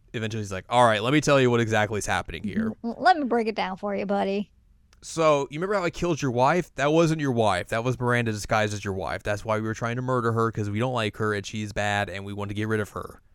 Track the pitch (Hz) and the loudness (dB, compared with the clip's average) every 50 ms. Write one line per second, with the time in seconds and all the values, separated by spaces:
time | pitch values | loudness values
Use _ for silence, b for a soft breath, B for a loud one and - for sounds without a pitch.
0 | _ _ - 120 110 107 104 110 104 101 98 92 - - 117 123 123 117 110 104 | _ _ -8 -6 -4 -4 -4 -6 -6 -6 -6 -8 -6 2 4 6 6 6 6 4
1 | 107 123 143 151 143 151 143 139 131 123 120 117 117 107 110 107 107 101 - 101 | 2 2 2 2 4 6 6 6 6 6 4 4 2 2 2 2 2 2 0 -4
2 | - - 98 87 - - 90 78 - 208 - 220 226 220 214 - - 233 226 - | -2 0 -2 -2 -2 -4 -10 -8 -8 -6 -4 -4 -4 -4 -6 -8 -8 -10 -8 2
3 | 254 349 370 320 294 226 240 240 220 220 214 214 190 185 190 175 - 208 202 202 | 4 4 4 4 0 0 0 0 0 -2 -4 -4 -6 -6 -6 -8 -6 -6 -4 -4
4 | 208 196 202 202 196 196 196 202 202 - _ _ _ _ _ _ _ _ _ _ | -4 -2 -2 0 0 0 -2 -4 -6 -8 _ _ _ _ _ _ _ _ _ _
5 | - - - 160 160 156 151 139 139 127 143 147 180 196 208 202 175 170 - - | -16 -10 -2 2 4 4 4 4 2 -2 -4 -6 -4 -2 0 0 0 -2 -2 -2
6 | 170 175 170 135 147 135 117 120 127 139 165 180 170 - _ - 131 147 156 165 | -2 -2 0 0 0 0 2 4 4 4 4 2 -2 -4 _ -2 0 4 4 4
7 | 170 156 160 160 147 139 123 117 110 104 95 87 - - 110 113 117 127 123 117 | 4 4 2 0 0 0 2 2 4 4 2 0 -2 -2 -4 -2 0 -2 -2 -2
8 | 123 120 120 120 120 113 107 107 98 - 113 110 107 107 104 101 101 104 95 95 | 0 0 0 2 0 0 -2 -4 -4 -2 0 0 0 0 -2 -4 -6 -6 -4 -4
9 | 87 64 76 98 - 107 104 104 - 110 107 107 107 110 110 - 123 117 117 127 | -4 -6 -6 -6 -4 -4 -4 -4 -2 -4 -2 -2 -2 -4 -4 -4 -4 -6 -4 -4
10 | 127 127 131 123 113 117 110 113 113 113 107 113 104 104 101 107 117 131 127 120 | -2 -2 -2 0 0 0 2 2 0 0 0 -2 -4 -2 -2 -2 -2 -2 -2 -2
11 | 110 104 - - 110 107 104 101 98 - - 110 107 104 101 107 101 104 101 101 | -2 -2 -2 -2 -2 -2 -2 -2 -4 -6 -8 -8 -8 -6 -4 -4 -2 0 0 0
12 | 101 98 87 98 98 101 101 101 101 101 104 101 110 107 110 107 104 - - 92 | -2 -2 -6 -10 -10 -10 -8 -8 -6 -6 -4 -4 -2 0 0 -2 -2 -4 -8 -12
13 | - - - - _ _ | -12 -12 -14 -18 _ _